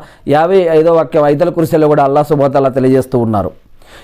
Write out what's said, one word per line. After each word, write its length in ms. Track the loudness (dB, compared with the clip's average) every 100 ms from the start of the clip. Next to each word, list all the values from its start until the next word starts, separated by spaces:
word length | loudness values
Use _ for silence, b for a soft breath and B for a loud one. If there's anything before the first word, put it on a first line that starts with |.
| B B -4
యాభై 300 | 0 2 0
ఐదో 360 | 2 2 2
వాక్యం, 320 | 0 0 0 0
ఐతల్ 260 | 0 -2
కుర్సీలో 360 | -2 -2 0 2
కూడా 160 | 2
అల్లా 200 | 0 0
సుబ్హానహు 280 | 0 0 0
వ 20 |
తఆలా 160 | 0 -2
తెలియజేస్తూ 500 | 0 0 0 0 -2
ఉన్నారు. 320 | -2 -2 -4 -10 -20 -20 B B